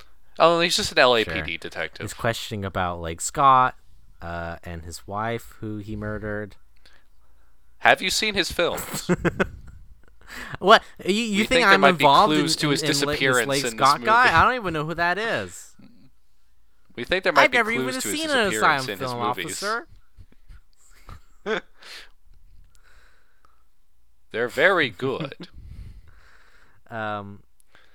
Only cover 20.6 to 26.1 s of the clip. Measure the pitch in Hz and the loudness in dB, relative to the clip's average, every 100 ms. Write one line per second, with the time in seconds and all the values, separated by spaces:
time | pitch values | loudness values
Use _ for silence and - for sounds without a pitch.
20.6 | - - - - - - - - 202 202 | -20 -20 -20 -20 -20 -20 -20 -14 -6 -6
21.6 | - - - - - - - - - - | -8 -20 -20 -20 -20 -20 -20 -20 -20 -20
22.6 | - - - - - - - - - - | -20 -20 -20 -20 -20 -20 -20 -20 -20 -20
23.6 | - - - - - - - 107 120 - | -20 -20 -20 -20 -20 -20 -10 -6 -4 2
24.6 | 175 185 131 95 131 110 - - 175 - | 2 4 0 -2 -4 -4 -6 -10 -18 -18
25.6 | - - - - - | -18 -16 -18 -18 -20